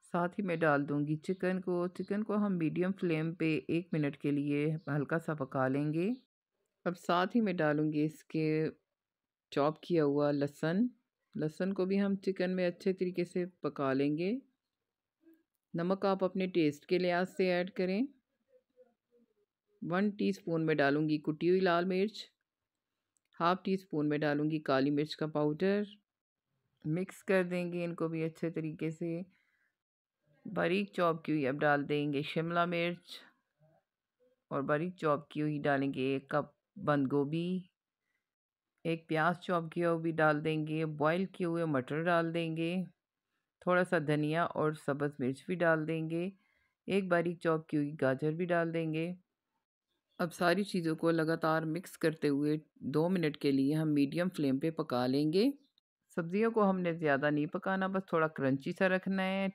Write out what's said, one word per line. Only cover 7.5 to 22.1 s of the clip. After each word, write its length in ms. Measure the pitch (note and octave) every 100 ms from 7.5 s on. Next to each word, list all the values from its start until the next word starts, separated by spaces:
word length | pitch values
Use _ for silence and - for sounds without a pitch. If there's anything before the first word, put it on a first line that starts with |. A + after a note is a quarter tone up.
| F3+
डालूँगी 480 | D3+ D3+ D#3 D3+
इसके 420 | D#3 D#3 - E3 D#3 D#3 D#3 - _ _ _ _ _ _ _
चॉप 280 | - C#3+ D3+
किया 180 | - F3
हुआ 260 | D3 C#3+ D3
लहसुन। 580 | C#3+ C#3+ - D#3 F#3 B3 - _ _ _
लहसुन 380 | - D#3 D#3 F#3
को 140 | G3 F#3
भी 100 | G3
हम 200 | G3+ G3
चिकन 320 | G3 F#3+ F3+
में 160 | F#3 F3+
अच्छे 260 | F3 G3
तरीके 320 | F#3 F3+ F3+
से 200 | F3 F#3 F3+ _
पका 280 | D3 C#3+ C#3
लेंगे। 380 | C3+ C#3+ D3+ F3+ B3+ - _ _ _ _ _ _ _ _ _ _ _ _
नमक 320 | E3 F3 F#3+ G3
आप 180 | F#3+
अपने 220 | F#3 F#3+ F#3
टेस्ट 360 | F3 D3+ D3
के 140 | - F3+
लिहाज 280 | F3+ F3 F3+
से 200 | - F#3
ऐड 200 | F3 F3+
करें। 340 | - F#3 F#3+ C#4 - _ _ _ _ _ B4+ B4+ _ _ A#4+ _ _ _ _ _ _
वन 280 | D3+ F3+ G#3
टीस्पून 520 | G3+ G3+ F#3+ - E3
में 120 | D#3+ D#3
डालूँगी 420 | C#3+ D3 D#3 D3+
कुटी 280 | D3+ D#3 E3+
हुई 120 | F#3
लाल 240 | F#3 E3+ F#3
मिर्च, 380 | F#3 G#3